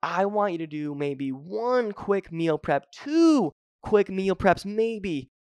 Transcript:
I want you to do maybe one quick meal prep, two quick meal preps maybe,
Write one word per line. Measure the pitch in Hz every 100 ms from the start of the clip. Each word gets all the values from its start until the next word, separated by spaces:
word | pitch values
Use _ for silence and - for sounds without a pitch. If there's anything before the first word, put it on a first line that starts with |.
I | 156 170 196
want | 208 208
you | 170
to | 160
do | 151 147 143
maybe | 147 135 135
one | 131 156 208 240 254 226
quick | 202 - 196 -
meal | 165 165 151
prep, | - 139 _
two | - 285 320 330 302 165 _ _ _
quick | - 208 196
meal | 190 190 185
preps | 196 170
maybe, | 196 208 226 220 190 151 127 _